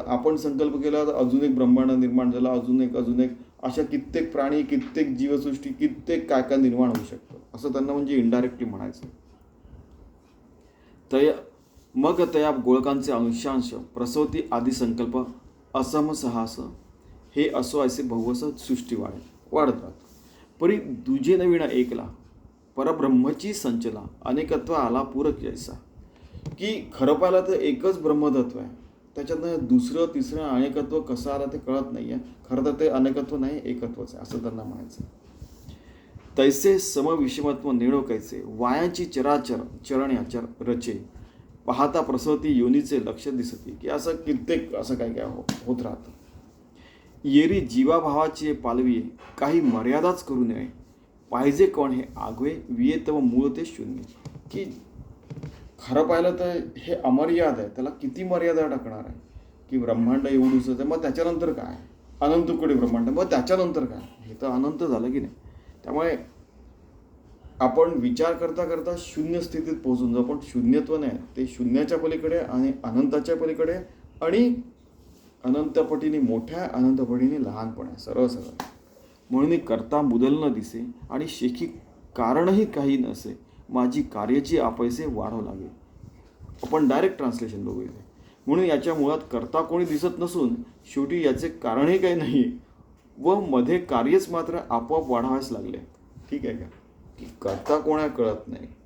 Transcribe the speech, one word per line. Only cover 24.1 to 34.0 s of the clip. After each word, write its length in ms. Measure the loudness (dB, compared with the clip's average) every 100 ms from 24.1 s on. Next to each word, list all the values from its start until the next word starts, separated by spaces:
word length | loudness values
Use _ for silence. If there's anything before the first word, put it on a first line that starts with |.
| -10
अनेकत्व 480 | -4 -2 0 -2 0
आला 300 | 0 0 0
पूरक 360 | -2 -2 -2 -2
जैसा. 340 | -6 -10 -12 -16 -18 -20 -20 -20 -20 -14 -12 -6
की 320 | -6 -6 -8
खरं 200 | 0 2
पाहिलं 260 | 4 6 4
तर 120 | 4
एकच 500 | 0 2 0 0 0
ब्रह्मतत्व 560 | 2 2 4 2 0 -4
आहे, 240 | -12 -16 -20 _ _ -12
त्याच्यातनं 400 | -6 -4 -2 -2
दुसरं, 440 | 4 4 4 0 0
तिसरं 280 | 0 -4 -4
अनेकत्व 580 | 0 2 2 0 -2 -2
कसं 300 | -2 -6 -4
आलं 160 | -4 -4
ते 60 | -6
कळत 340 | -2 -2 -2
नाही 200 | -6 -6
आहे. 100 | -6 -8 -16 -4
खरं 140 | 0
तर 80 | 0 2
ते 80 | 2
अनेकत्व 480 | 4 2 2 -2 -2
नाही, 240 | -2 -4
एकत्वच 500 | -6 -6 -6 -8